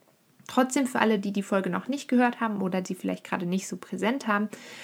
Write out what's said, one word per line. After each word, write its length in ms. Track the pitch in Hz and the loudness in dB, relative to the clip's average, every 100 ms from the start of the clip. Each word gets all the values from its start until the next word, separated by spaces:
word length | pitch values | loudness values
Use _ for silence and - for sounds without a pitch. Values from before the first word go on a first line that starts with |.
| _ _ _ _ - | _ _ _ _ -2
Trotzdem 400 | - 262 294 254 | 2 2 2 0
für 140 | - | 4
alle, 180 | 220 214 | 4 4
die 140 | 202 | 2
die 100 | 202 | -2
Folge 280 | 196 190 185 | 2 2 2
noch 180 | 180 214 | 0 -2
nicht 180 | 277 - | -4 0
gehört 320 | 247 240 240 | 4 4 2
haben 240 | 226 202 | -2 0
oder 200 | 190 185 | 0 -2
die 120 | 180 | -2
vielleicht 300 | 185 190 180 | -4 -4 -4
gerade 220 | - 190 175 | -4 -4 0
nicht 200 | 190 - | -2 -2
so 120 | - | -8
präsent 500 | - 185 202 277 233 | -8 -4 -2 0 0
haben, 200 | 202 214 - - - | 0 0 -6 -16 -16